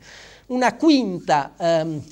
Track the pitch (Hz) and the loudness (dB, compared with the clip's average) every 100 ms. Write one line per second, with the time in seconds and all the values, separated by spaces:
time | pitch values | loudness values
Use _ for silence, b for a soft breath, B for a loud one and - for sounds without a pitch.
0 | B B B B - 254 247 247 320 277 | B B B B -8 -2 0 2 4 4
1 | 214 175 165 151 139 - 170 165 160 151 | 2 -4 -2 0 -2 -4 0 0 0 -6
2 | - | -10